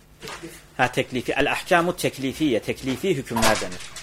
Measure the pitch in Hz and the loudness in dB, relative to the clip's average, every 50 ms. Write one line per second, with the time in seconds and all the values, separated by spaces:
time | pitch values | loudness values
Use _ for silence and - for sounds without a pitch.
0 | - - - - - 143 - - 165 160 - - - - - - 131 123 - 139 | -20 -20 -20 -14 -12 -12 -12 -10 -12 -14 -16 -16 -20 -10 0 0 0 2 2 -2
1 | 127 - 127 120 - - - 139 143 120 123 - - - 185 170 170 180 175 - | -2 -2 -2 -4 -2 -2 0 2 2 2 2 -2 2 4 4 4 4 2 0 0
2 | - 131 - 135 131 131 117 - 156 147 113 101 - 127 113 - 127 135 127 - | -2 -2 -2 0 -4 -4 -2 0 2 2 2 2 0 -2 -6 -4 -2 -4 -2 0
3 | - 196 165 139 117 - 120 113 113 110 107 - 104 90 90 - - - - - | 2 0 0 0 0 -2 0 4 4 4 4 2 0 -6 -6 -10 -10 -12 -12 -14